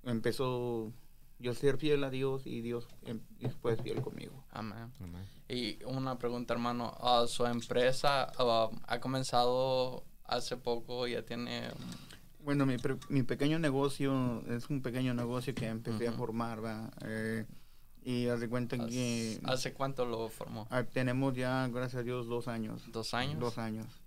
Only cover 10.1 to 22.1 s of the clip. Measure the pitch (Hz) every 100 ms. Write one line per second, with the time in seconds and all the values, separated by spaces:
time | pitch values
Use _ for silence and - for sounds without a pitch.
10.1 | - - 120 - 123 120 117 120 123 123
11.1 | 117 113 120 120 120 120 - 123 117 -
12.1 | - - - 147 143 135 123 139 131 -
13.1 | 135 127 123 143 160 156 131 139 135 139
14.1 | 135 123 113 - 120 117 143 127 123 127
15.1 | 120 120 123 127 120 113 113 117 110 117
16.1 | 113 120 113 117 110 113 110 110 - 110
17.1 | 110 110 113 113 - - - - - 127
18.1 | 123 120 120 117 123 120 123 117 123 123
19.1 | 117 113 107 - 131 131 - 135 135 123
20.1 | 113 113 - - 117 113 123 120 131 127
21.1 | 127 135 127 127 131 131 123 127 123 120